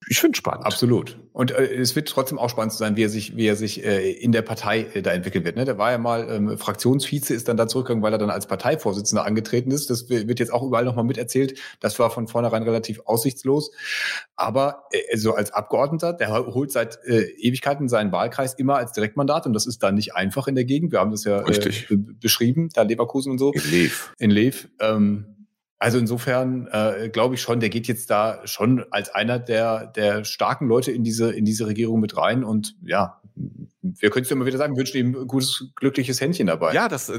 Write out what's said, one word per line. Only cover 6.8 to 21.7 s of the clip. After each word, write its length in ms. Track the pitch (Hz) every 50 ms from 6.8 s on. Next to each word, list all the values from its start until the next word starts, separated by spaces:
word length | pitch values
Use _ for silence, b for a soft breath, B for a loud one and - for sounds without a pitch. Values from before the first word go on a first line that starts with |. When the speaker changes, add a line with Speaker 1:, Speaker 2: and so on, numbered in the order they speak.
| - 120 131 139 135 - - 147 139 - 139
Speaker 2:
ist 140 | 113 120
dann 100 | - 117
da 120 | 110 113 113
zurückgegangen, 340 | - 135 127 127 120 113 104
weil 100 | 107 107
er 60 | 107
dann 120 | 104 104
als 180 | 87 98 95 -
Parteivorsitzender 760 | 98 95 - 123 151 156 - 113 95 101 101 - - 104 82
angetreten 460 | 104 107 110 110 - - 120 123 127
ist. 180 | 135 147 - -
Das 220 | 123 117 120 -
wi-, 160 | 123 117 104
wird 140 | 107 120 120
jetzt 120 | 123 117 -
auch 120 | 120 131
überall 200 | 135 123 113 120
nochmal 200 | 123 113 123 113
miterzählt. 560 | 117 - 120 123 113 - 131 139 131 B B B B B B
Das 220 | - 110 - -
war 100 | 120 113
von 160 | - 123 117
vornherein 380 | 107 - 117 120 117 110 110 110
relativ 360 | 117 113 113 110 - 110 - -
aussichtslos. 640 | - 110 117 - 139 123 - - 131 139 143 139 - B B B B B B B B B B B B _
Aber, 500 | - - 110 107 131 135 143 139 - - -
äh, 260 | - 95 - - -
so 180 | 110 107 110 -
als 180 | - 104 - -
Abgeordneter, 600 | 104 104 - - 113 131 147 165 156 175 170 175
der 180 | 175 117 104
ho-, 240 | 107 113 - - -
holt 180 | 127 143 147 -
seit, 260 | 123 117 113 - - -
äh, 220 | - 120 147 143 147 - -
Ewigkeiten 500 | 110 120 127 131 - 143 143 147 151 123
seinen 220 | 120 110 107 101
Wahlkreis 440 | 90 87 101 123 - - 135 123 -
immer 220 | - 135 135 139
als 140 | 139 123 120 -
Direktmandat. 540 | 110 107 104 - - 143 139 147 165 160
Und 60 | 143 113
das 140 | 107 -
ist 180 | 127 120 - -
dann 100 | 98 101
nicht 220 | 101 107 - -
einfach 320 | 90 95 98 - 139 131 -
in 80 | 135
der 80 | 127 123
Gegend. 260 | 123 135 147 165 165
Wir 80 | 131 104
haben 140 | 92 107 107
das 100 | 104 -
ja, 160 | 107 101 101
äh, 60 | 101
Speaker 1:
Richtig. 420 | - 107 104 104 -